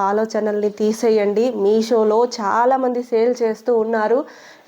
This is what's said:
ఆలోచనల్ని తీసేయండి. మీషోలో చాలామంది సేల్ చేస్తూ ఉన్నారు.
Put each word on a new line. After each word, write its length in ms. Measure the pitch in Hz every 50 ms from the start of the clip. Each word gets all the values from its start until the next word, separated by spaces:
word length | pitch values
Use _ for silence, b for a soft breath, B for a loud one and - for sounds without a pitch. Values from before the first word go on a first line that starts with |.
| 196 196
ఆలోచనల్ని 640 | 202 214 220 220 226 214 214 214 208 208 208 208
తీసేయండి. 800 | 208 - 214 214 220 - 247 226 220 214 202 202 202 214 233 262
మీషోలో 720 | 226 208 196 202 214 226 220 226 247 220 214 214 214 226 247
చాలామంది 800 | 247 - 240 208 196 208 226 240 254 262 262 254 247 247 247
సేల్ 320 | 247 - 233 220 226 247 247 247
చేస్తూ 360 | 233 220 214 220 - 254 240 226
ఉన్నారు. 460 | 220 226 226 220 214 214 233 269 311 B B B B B B B B